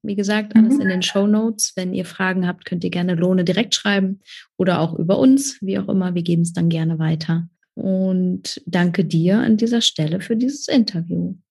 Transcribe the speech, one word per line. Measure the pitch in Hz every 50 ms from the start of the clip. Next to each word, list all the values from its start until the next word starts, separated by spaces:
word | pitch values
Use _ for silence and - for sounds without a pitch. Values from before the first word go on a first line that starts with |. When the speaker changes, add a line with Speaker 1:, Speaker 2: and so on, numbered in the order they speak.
| - 214
Speaker 1:
Wie | 202
gesagt, | 196 202 196 208 214 214 214 -
alles | 220 220 226 269
Speaker 2:
Mhm. | 285
Speaker 1:
in | 202 190
den | 185 185
Shownotes. | 180 - - 196 196 208 208 214 220 226 220 208 - - -
Wenn | - 185 180 185
ihr | 190 180
Fragen | 170 - - 190 185 185 185 180 175
habt, | 175 175 -
könnt | - 190 175 170
ihr | 180
gerne | 170 180 175 180 180
Lone | 165 175 180 185 185 180
direkt | 170 180 190 - 208 -
schreiben | - - 208 202 196 190 190 196 196 _ - - - - _ _
oder | _ 185 190 175 -
auch | 160 165 165 -
über | - 165 196 -
uns, | - 262 262 277 277 - - -
wie | - 190 190 196
auch | 196 202
immer. | - 190 185 180 175
Wir | 175
geben's | 170 170 175 170 170 170 170
dann | 175 170 165
gerne | 165 160 160 160 165 156
weiter. | 160 156 160 160 160 - 165 165 170 170 _ _ _ _ _
Und | - - 196 190 185 190 190 185 185 185 180 185 190 180 - - - _ -
danke | 165 180 175 180 170 - 175
dir | 156 160 165 165 180 190 220
an | - - 220 208
dieser | 226 233 240 233
Stelle | 226 - - - 156 156 160 185
für | - - 233
dieses | 220 247 254 285 285 - -
Interview. | - 269 220 - - 170 170 170 175 175 175 185 185 - _ _